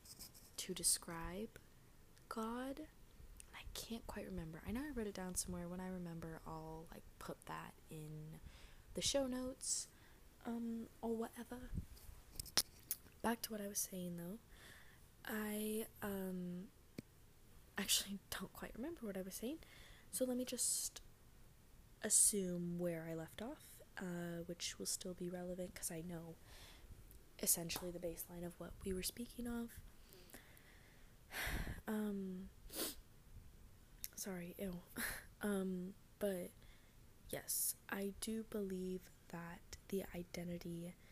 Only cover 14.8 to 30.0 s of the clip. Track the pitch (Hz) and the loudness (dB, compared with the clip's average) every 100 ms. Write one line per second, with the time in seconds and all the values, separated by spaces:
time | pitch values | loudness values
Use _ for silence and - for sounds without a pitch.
14.8 | - - - - - 220 208 208 214 214 | -14 -16 -18 -8 0 2 2 4 4 4
15.8 | 220 - 208 196 190 180 180 180 190 - | 0 -2 0 2 2 2 2 -2 -4 -10
16.8 | - - - - - - - - - - | -16 -14 -14 -14 -18 -16 -16 -16 -8 0
17.8 | 196 - 196 196 - - 190 - - - | 6 6 6 -2 -2 -4 -4 -6 -6 -2
18.8 | 277 339 220 190 185 - 226 320 - - | -2 -2 -2 -2 -2 -2 -2 -2 -6 -14
19.8 | - - - - 254 247 254 240 - - | -14 -14 -2 2 4 4 2 4 4 4
20.8 | - - - - - - - - - - | 2 -2 -12 -16 -18 -18 -18 -18 -18 -16
21.8 | - - 214 - - 208 185 175 175 170 | -16 -2 8 12 12 10 6 4 4 4
22.8 | 175 165 165 160 160 - 226 311 - - | 4 4 0 -2 -2 -4 -4 -4 -8 -14
23.8 | - - 185 175 175 170 170 175 - - | -12 -4 0 0 0 0 -2 0 0 0
24.8 | 190 - 185 180 175 180 180 180 180 - | 0 0 0 0 0 0 0 0 -2 -2
25.8 | - 165 175 170 165 165 - - - - | -2 -2 -2 -2 -4 -8 -12 -14 -12 -12
26.8 | - - - - - - 196 - 165 - | -12 -12 -12 -14 -14 2 6 6 6 2
27.8 | 180 170 175 165 - 175 175 175 170 - | 0 0 0 -2 -4 -4 -4 -4 -8 -4
28.8 | 196 185 - - 240 - 240 233 233 - | 2 2 2 0 -4 -2 0 0 0 -4
29.8 | - - | -12 -14